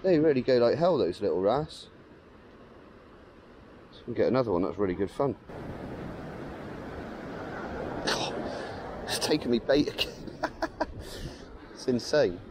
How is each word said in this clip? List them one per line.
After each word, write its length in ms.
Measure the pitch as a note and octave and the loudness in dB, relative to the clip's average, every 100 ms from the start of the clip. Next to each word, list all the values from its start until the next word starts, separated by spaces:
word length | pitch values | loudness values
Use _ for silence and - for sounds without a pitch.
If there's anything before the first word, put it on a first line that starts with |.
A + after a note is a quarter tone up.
They 160 | F#3 E3 | 6 6
really 220 | D#3 C3+ | 6 4
go 160 | B2 B2 | 6 6
like 200 | A#2 C#3 | 6 6
hell, 200 | F3 D#3 | 4 4
those 240 | F2 F2+ | 2 2
little 200 | G2 E2 | 0 4
wrasse. 460 | F#2+ B2+ D#3 - - - - - - - - - - - - - - - - - - - - - - | 4 4 0 -8 -18 -20 -20 -20 -20 -20 -20 -20 -20 -20 -20 -20 -20 -20 -20 -20 -20 -20 -20 -20 -20
So 80 | - | -18
we 40 | - | -6
can 80 | |
get 140 | A#2 F2 | 2 4
another 240 | B2 A#2+ | 4 4
one, 100 | F2 | 4
that's 160 | F2+ E2+ | 2 2
really 180 | G2+ F2 | 0 2
good 160 | G2 | -2
fun. 240 | - C#3 - - - - - - - - - - - - - - - - - - - - - - - - - - - - | 0 -2 -2 -10 -12 -12 -10 -10 -10 -10 -10 -12 -12 -12 -12 -12 -12 -10 -10 -10 -12 -10 -10 -10 -8 -8 -6 -6 -4 -4
God, 280 | - - - - - - - - - | -2 -4 -4 -6 -6 -8 -10 -10 -10
it's 160 | - - | -6 -2
taken 320 | - D#3 - | 2 2 2
me 80 | A#2+ | 0
bait 300 | - C#3 - | 4 2 2
again. 200 | - - - - - | 0 -4 -6 -14 -6
<laughs> 80 | - - - - - - - - - - - - - | -6 -4 -8 -4 -6 -6 -12 -10 -10 -12 -16 -18 -18
It's 140 | - - | -8 0
insane. 520 | B2 - D3+ A#2 F2 - | 0 4 4 4 2 -12